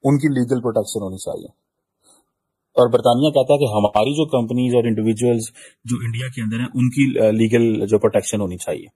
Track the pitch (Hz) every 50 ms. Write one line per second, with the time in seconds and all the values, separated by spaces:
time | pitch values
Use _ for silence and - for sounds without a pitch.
0 | _ 135 143 143 135 151 139 127 123 117 135 127 117 120 110 113 104 - - 110
1 | 101 95 95 95 - - - - - - _ _ _ _ _ _ _ _ _ _
2 | _ _ _ _ _ _ _ _ _ _ _ _ _ _ _ - 123 117 117 117
3 | - 123 117 120 147 156 147 143 127 127 143 139 143 123 104 107 104 104 - 107
4 | 110 131 143 151 160 151 - 127 117 110 123 123 127 127 120 123 117 120 110 104
5 | 107 110 110 107 120 120 120 117 110 - _ - - - _ _ _ 113 120 -
6 | 117 113 113 117 123 127 127 - 113 107 110 113 123 123 - 127 123 127 123 143
7 | 139 131 - - 113 110 107 110 113 110 110 120 117 113 110 - 101 101 110 104
8 | - 110 - 107 98 - - 107 104 90 90 90 - - 95 - 87 - _